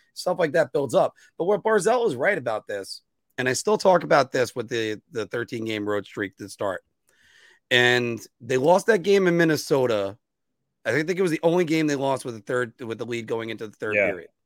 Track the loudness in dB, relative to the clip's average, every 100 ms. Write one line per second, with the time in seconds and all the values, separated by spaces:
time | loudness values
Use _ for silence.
0 | _ -8 -4 -2 0 2 0 -2 0 2
1 | 2 -2 _ -4 -2 0 2 2 2 2
2 | 0 0 0 0 -2 -4 -6 -8 -10 -16
3 | _ _ _ -4 -2 -2 0 2 4 4
4 | 4 2 4 0 -2 -4 -6 -4 -4 -6
5 | _ -8 -6 -6 -6 -6 -4 -4 -2 -4
6 | -6 -8 -8 -8 -14 -6 -4 -4 _ _
7 | _ _ _ _ _ _ 0 4 4 4
8 | 0 -6 -12 _ -2 2 4 4 4 2
9 | 4 4 4 4 2 0 0 0 2 0
10 | -2 -8 _ _ _ _ _ _ -4 -2
11 | -2 -2 -2 0 2 2 2 0 0 0
12 | -2 -4 -6 -12 -6 -4 -4 -8 -10 -8
13 | -6 -8 -6 -6 -6 -10 -12 -10 -4 0
14 | 0 -2 -12 _